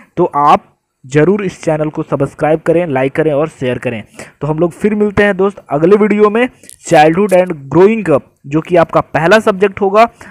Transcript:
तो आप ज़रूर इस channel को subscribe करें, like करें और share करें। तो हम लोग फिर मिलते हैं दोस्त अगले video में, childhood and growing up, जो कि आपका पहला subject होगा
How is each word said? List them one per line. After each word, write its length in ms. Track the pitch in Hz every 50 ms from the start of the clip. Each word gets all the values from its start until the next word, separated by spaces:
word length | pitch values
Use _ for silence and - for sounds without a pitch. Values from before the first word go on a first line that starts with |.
| - _ _
तो 80 | - 180
आप 460 | 175 - 143 147 147 175 202 - _ _ _ _ _ _ _ _
ज़रूर 380 | 131 127 151 151 170 202 214 208
इस 180 | 185 - - -
channel 260 | 165 156 151 151 156
को 140 | 151 - 156
subscribe 580 | - - 139 139 143 - - 151 147 156 156
करें, 260 | - - 160 165 180
like 260 | 170 135 131 131 139 -
करें 200 | - 151 156 147
और 160 | 139 156 156
share 300 | - - 139 123 123 123
करें। 260 | - 127 117 110 104 - _ - - - _ _
तो 60 | -
हम 120 | 143 156 156
लोग 140 | 170 175 -
फिर 220 | - - 208 214
मिलते 300 | 214 208 208 196 214 208
हैं 120 | 208 202
दोस्त 280 | 180 190 202 196 - - -
अगले 260 | 139 147 160 175 208
video 340 | 202 208 208 208 208 208 208
में, 180 | 208 226 240 - - _ _ _ - _ _ -
childhood 480 | 170 160 151 156 165 175 208 208 185 180
and 120 | 185 180
growing 580 | 175 147 139 135 139 160 185 208 226 226 202 160
up, 120 | 151 123 - _ _ _ _
जो 140 | 139 139 156
कि 160 | 160 - 180
आपका 240 | 170 165 - - 160
पहला 380 | 143 - _ 139 156 170 196 220
subject 420 | 220 226 208 185 208 202 196 -
होगा 280 | 208 190 190 214 226 233 - _ - -